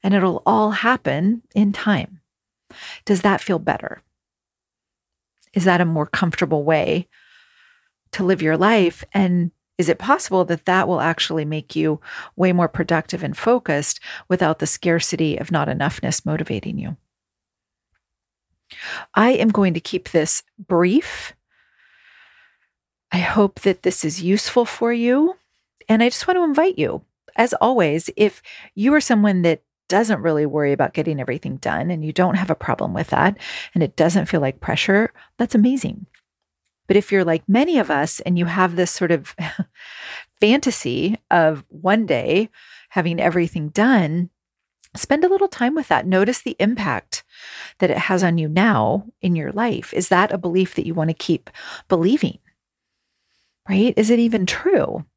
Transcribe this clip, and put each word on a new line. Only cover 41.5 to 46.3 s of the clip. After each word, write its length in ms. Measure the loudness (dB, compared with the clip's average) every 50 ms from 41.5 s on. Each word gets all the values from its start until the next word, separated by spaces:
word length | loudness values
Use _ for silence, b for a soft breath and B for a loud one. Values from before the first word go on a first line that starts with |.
| 2 0 -10 _
one 380 | -20 -4 0 0 0 0 0
day 420 | 0 -2 -2 0 0 0 0 0 -2 B B B B B B B B
having 320 | -4 -2 -2 0 -2 0
everything 480 | 0 0 2 2 -2 0 -2 -6 -6 -4
done, 600 | 0 0 2 4 4 4 2 2 0 -2 -4 -4 _ _ _ _ _ _ _ _ _ _ _ -16 _
spend 300 | -8 -2 -2 0 2 2
a 40 | 2
little 200 | 2 2 0 -2
time 260 | -2 -2 -2 -2 -2
with 140 | -2 -2 0
that. 180 | 0 0 0
Notice 340 | 0 0 2 2 0